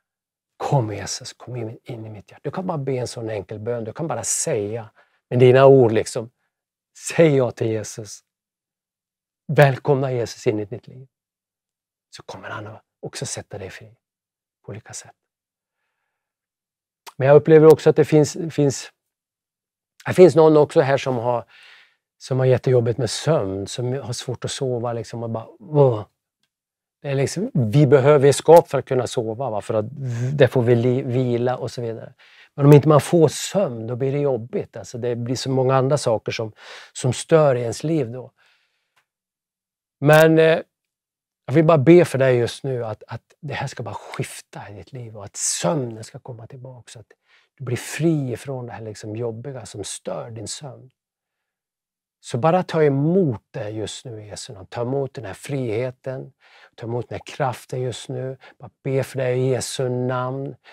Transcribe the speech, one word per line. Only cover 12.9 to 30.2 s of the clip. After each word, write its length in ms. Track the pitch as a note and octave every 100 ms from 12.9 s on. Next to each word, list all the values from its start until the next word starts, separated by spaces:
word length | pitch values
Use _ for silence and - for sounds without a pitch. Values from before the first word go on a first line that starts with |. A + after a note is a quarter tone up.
| _
också 260 | D3 - C3+
sätta 320 | - - G#2
dig 120 | F#2+
fri 280 | - A2 A2+ _ _ _ _ _ _ -
på 60 |
olika 220 | G#2 -
sätt. 220 | A2+ - _ _ _ _ _ _ _ _ _ _ _ _ _ _ _ _ _ _ _ - -
Men 100 | C3
jag 80 | D3
upplever 380 | - D#3 D#3
också 160 | D3 D#3
att 60 | D#3
det 100 | D3
finns, 320 | D#3 D3 - D#3+
finns, 400 | C#3+ C#3+ - - _ _ _ _ _ _ _ _ _ _ _ -
det 80 |
finns 220 | B2 F3+ D3
någon 220 | D#3+ D3+
också 240 | D3 E3
här 160 | C3+ C#3
som 180 | C3+ B2
har, 300 | A#2+ A#2+ - _ - - _ _ _ _
som 220 | - C3
har 60 | C3
jättejobbigt 520 | B2 - B2+ A#2 A2+
med 120 | A2+
sömn, 580 | - - D#3 G2 F#2+ G2
som 260 | - B2
har 200 | C3+ A2
svårt 320 | B2 - A#2 -
att 60 |
sova, 420 | - C3+ B2 A#2+
liksom, 300 | A#2 A2 A#2
och 60 | A#2
bara, 180 | A2+ A2 -
åh. 460 | F#3+ D3+ C3+ A2 G2+ _ _ _ _ _ _ _ _ _
Det 80 | D3
är 60 | C3+
liksom, 360 | C#3 - A#3
vi 340 | E3+ A2 A#2+ C#3+
behöver, 320 | C#3 C3 D3+
vi 80 | C#3
är 60 |
skapt 360 | C3 - E3+ E3
för 80 | C3+
att 80 | -
kunna 220 | C3 A2
sova, 420 | - A2+ A2 C3+
va? 120 | G#2
För 120 | -
att 120 | A2 A2 C#3 C3 A#2